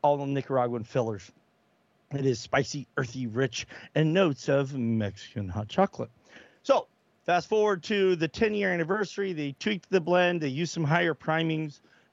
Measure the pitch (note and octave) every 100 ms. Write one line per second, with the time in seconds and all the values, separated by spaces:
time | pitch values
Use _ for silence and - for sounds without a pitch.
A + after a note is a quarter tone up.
0 | D3 C#3+ C#3 C#3 - C3+ B2 A#2+ A2+ C3+
1 | A2+ G2+ - _ _ _ _ _ _ _
2 | _ C#3 C3+ A#2 - C3 - D3 B2 -
3 | B2 C3 B2 A2 C3+ - - - - D3+
4 | D#3 F3 F#3 C3+ - C#3 C3+ C#3 A2+ A2+
5 | G#2 - - - G2 F#2 G#2+ - G3 -
6 | A2+ _ _ - - _ - C4 - _
7 | _ _ - F3 - A3 G#3 F#3+ - G#3
8 | F#3+ F3 D#3+ - A3 G#3 G3 F3 D#3+ G3+
9 | F#3+ - G3 D#3+ C#3+ C3+ G#3 G3+ - F#3
10 | D#3+ F3+ F3 F3 D3+ C3 F3 E3+ D3 E3+
11 | E3+ D3 - D#3+ E3 D#3 D#3 - _ _
12 | _